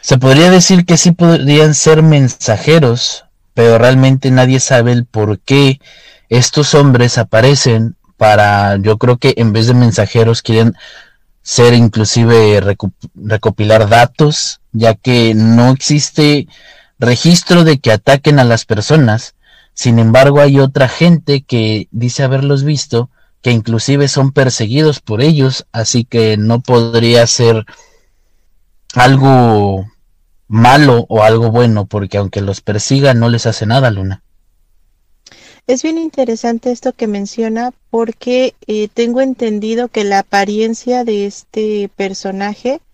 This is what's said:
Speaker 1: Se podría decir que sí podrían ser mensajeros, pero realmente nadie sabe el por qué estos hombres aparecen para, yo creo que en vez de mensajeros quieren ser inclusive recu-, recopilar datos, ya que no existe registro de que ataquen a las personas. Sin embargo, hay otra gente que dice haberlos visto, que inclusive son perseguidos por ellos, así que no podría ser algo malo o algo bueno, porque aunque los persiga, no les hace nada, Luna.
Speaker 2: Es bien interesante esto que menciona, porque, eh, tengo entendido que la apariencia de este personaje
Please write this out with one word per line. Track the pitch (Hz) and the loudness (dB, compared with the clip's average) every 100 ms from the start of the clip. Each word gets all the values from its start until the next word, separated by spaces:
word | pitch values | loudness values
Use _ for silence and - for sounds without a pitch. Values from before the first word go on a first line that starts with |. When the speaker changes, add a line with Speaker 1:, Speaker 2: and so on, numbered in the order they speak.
Speaker 1:
Se | - 131 | 0 0
podría | 131 143 175 | 2 4 4
decir | 185 175 190 175 | 4 4 2 2
que | 170 | 0
sí | 185 | 2
podrían | 165 170 165 135 147 156 | 2 2 2 2 2 2
ser | 147 - 156 | 2 2 4
mensajeros, | 160 151 131 - - 107 - 165 135 117 - - _ _ _ | 4 4 0 -2 -4 -4 2 2 2 -2 -6 -10 _ _ _
pero | - 117 113 | 0 2 4
realmente | 120 131 131 131 135 | 4 4 2 0 0
nadie | 127 127 131 | 0 2 0
sabe | - 127 120 | 0 0 0
el | 120 | -2
por | 120 110 104 104 | -4 -4 -4 -4
qué | - 135 139 135 _ _ _ _ _ | -2 2 2 0 _ _ _ _ _
estos | 120 123 - 147 | -2 0 -2 0
hombres | 151 143 123 123 127 | 2 4 2 2 0
aparecen | 113 110 127 143 131 113 113 - _ _ | -2 2 2 2 0 0 -2 -8 _ _
para, | 110 104 104 104 101 101 | 2 4 2 2 0 -2
yo | 101 107 | -2 0
creo | - 123 | 0 0
que | 139 - | 0 0
en | 117 | 0
vez | 107 113 | 0 2
de | |
mensajeros | 123 120 107 101 120 113 113 | 2 2 0 -2 0 0 0
quieren | - 110 113 - - - _ _ _ _ | -2 0 0 -2 -16 -20 _ _ _ _
ser | - - 120 | -10 2 4
inclusive | 120 117 107 107 - 117 117 107 101 | 4 2 0 -2 0 2 4 4 2
recu-, | 101 98 98 - - | -2 -6 -8 -10 -20
recopilar | - 104 107 113 104 107 110 104 | -16 -6 -4 -4 -4 0 2 4
datos, | 117 123 - 151 151 - - _ | 2 2 2 -2 0 -8 -12 _
ya | 113 113 | -2 0
que | 107 - 123 113 | 0 -2 0 2
no | 110 113 117 120 | 2 2 4 2
existe | 131 - 147 - - 151 147 - _ - - _ _ | 0 -2 -4 -4 -2 0 0 -4 _ -20 -20 _ _
registro | 117 120 165 175 - 175 | -2 0 2 0 2 2
de | 160 135 | 2 0
que | - | 0
ataquen | 107 - 139 156 147 | -2 0 0 2 2
a | |
las | 123 113 | 2 0
personas. | - 110 - 156 123 107 - _ _ _ _ | -2 -6 0 2 2 0 -6 _ _ _ _
Sin | - 123 117 | -8 0 2
embargo, | 113 120 135 143 | 4 4 4 4
hay | 147 139 | 4 4
otra | 135 139 127 | 2 0 -4
gente | - 170 165 - 139 | 0 2 2 0 -4
que | 135 123 110 107 - | -4 -4 -2 -4 -6
dice | - 123 - | -6 -6 -4
haberlos | 135 135 139 139 | -2 -2 -2 -2
visto, | 143 147 - 117 123 _ _ _ | -2 -4 -4 -6 -6 _ _ _
que | - | -2
inclusive | 117 110 113 - 139 139 | -2 -2 -4 -2 -2 -2
son | 143 135 | 0 -2
perseguidos | 135 131 - 107 131 156 143 | 0 -2 -2 -4 -2 -2 -2
por | - 107 | -8 -2
ellos, | 143 156 131 131 - | 0 0 0 -4 -10
así | 120 110 123 | -8 -4 -4
que | 117 120 110 107 | -2 -2 0 0
no | 107 117 | -2 -2
podría | - 123 117 117 117 117 117 | 0 0 0 -2 2 2 2
ser | - 117 110 110 - _ _ _ _ _ _ _ _ _ _ _ | 0 0 0 -4 -20 _ _ _ _ _ _ _ _ _ _ _
algo | - 127 135 135 131 120 107 101 95 98 _ _ _ _ _ _ | 0 2 4 4 4 4 2 0 -4 -10 _ _ _ _ _ _
malo | 107 120 139 147 120 117 | 0 4 4 4 2 0
o | 110 | 0
algo | 107 113 117 | 2 2 0
bueno, | 113 120 107 | 0 0 0
porque | 98 104 98 101 | -4 -6 -6 -6
aunque | 98 101 | -4 -6
los | 101 95 | -6 -8
persiga, | - 104 - 135 139 | -6 -6 -2 0 2
no | 120 117 | 2 0
les | 117 | -2
hace | 117 107 107 | -4 -6 -2
nada, | 123 131 | 0 0
Luna. | 98 95 95 _ _ _ _ _ _ _ _ _ _ _ _ _ _ - | -2 -8 -10 _ _ _ _ _ _ _ _ _ _ _ _ _ _ -6
Speaker 2:
Es | 254 | -4
bien | 311 320 | -4 -6
interesante | 320 - 254 226 240 233 247 | -8 -6 -6 -4 -6 -6 -6
esto | 240 262 | -6 -8
que | - 220 | -8 -8
menciona, | 202 202 - 226 220 247 - _ | -8 -10 -8 -8 -6 -8 -12 _
porque, | 233 226 - - 247 254 _ - | -6 -6 -8 -6 -4 -4 _ -10
eh, | 214 214 | -8 -8
tengo | - 233 240 | -6 -4 -2
entendido | 269 254 233 214 214 226 247 | -4 -4 -6 -6 -6 -6 -6
que | - | -6
la | 208 196 | -4 -4
apariencia | 196 202 196 208 220 226 - 247 | -2 -4 -4 -4 -6 -6 -6 -6
de | 240 208 | -4 -6
este | 202 - _ - 214 208 202 _ | -6 -10 _ -8 -6 -6 -8 _
personaje | 196 190 196 190 202 208 247 302 _ | -10 -8 -10 -8 -10 -8 -8 -8 _